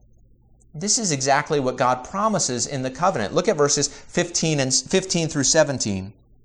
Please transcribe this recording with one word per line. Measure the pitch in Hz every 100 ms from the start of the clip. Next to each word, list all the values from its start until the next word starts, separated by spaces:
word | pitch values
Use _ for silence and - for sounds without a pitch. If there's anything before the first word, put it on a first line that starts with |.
| _ _ - _ _ _ _
This | 151 202 -
is | 208
exactly | 139 131 139 147 147
what | 127 127
God | 123 127
promises | - 196 220 190 - 123 -
in | 135
the | 131
covenant. | 131 185 123 98
Look | 143 180
at | 160
verses | 143 143 135
fifteen | - - - 175 - 165 151
and | 131
fifteen | 131 - 190 185 170 156
through | 147 131
seventeen. | 160 147 127 110 95 95 - _ _